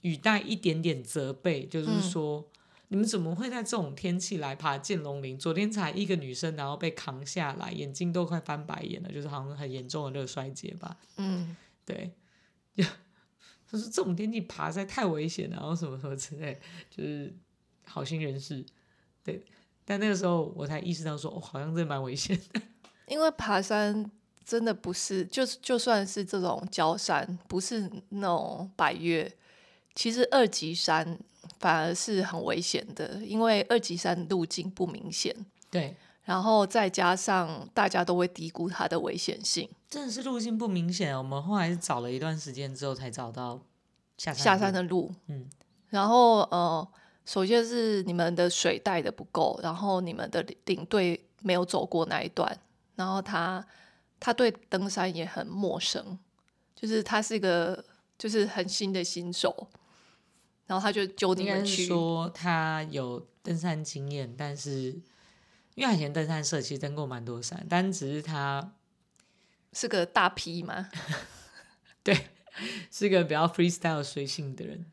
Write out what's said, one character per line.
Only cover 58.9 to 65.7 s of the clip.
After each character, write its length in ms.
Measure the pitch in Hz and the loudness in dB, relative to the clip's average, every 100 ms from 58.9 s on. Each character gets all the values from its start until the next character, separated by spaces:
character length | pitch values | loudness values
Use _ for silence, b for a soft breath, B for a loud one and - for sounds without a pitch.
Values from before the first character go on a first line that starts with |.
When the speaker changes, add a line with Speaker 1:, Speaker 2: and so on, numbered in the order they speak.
Speaker 2:
的 100 | 190 | 0
新 300 | 175 175 175 | -2 -4 -6
手， 360 | 175 - - - - b b b b b b b _ _ | 0 0 0 -14 -20 b b b b b b b _ _
然 120 | 190 | 0
后 40 | |
他 100 | 208 | 2
就 120 | 208 196 | 2 0
揪 280 | 196 190 | 2 2
你 100 | 185 | 4
们 200 | 190 190 | 2 2
去。 80 | 202 | 2
Speaker 1:
应 60 | 190 | 2
该 40 | |
是 40 | 180 | 2
说 440 | 175 165 165 170 | 4 4 2 -2
他 520 | - 175 165 160 156 156 | -2 2 2 2 0 -4
有 360 | 143 127 123 - _ | -4 -4 -6 -10 _
登 140 | - 170 | -4 -2
山 260 | 175 156 | 0 -2
经 280 | 156 143 139 | -4 -6 -6
验， 220 | 143 127 120 | -6 -6 -8
但 200 | 147 143 | -8 -6
是 440 | 143 135 131 135 - b b b b b b | -6 -4 -4 -6 -14 b b b b b b